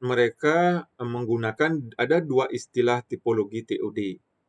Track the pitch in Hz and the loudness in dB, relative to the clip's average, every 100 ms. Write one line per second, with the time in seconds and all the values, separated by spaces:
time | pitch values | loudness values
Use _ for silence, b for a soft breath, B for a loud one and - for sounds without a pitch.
0 | 123 123 120 - 151 165 175 175 - - | -2 2 2 2 0 4 2 0 -4 -8
1 | 120 120 117 117 113 110 156 160 117 110 | -6 -4 -2 -2 -2 0 0 0 -4 -4
2 | 123 165 156 131 131 120 - 123 120 123 | 2 2 2 0 0 -2 -6 0 2 2
3 | - 120 120 113 101 110 113 104 107 104 | -2 -6 -2 0 0 -4 -6 -4 -4 -6
4 | 98 90 _ _ | -6 -8 _ _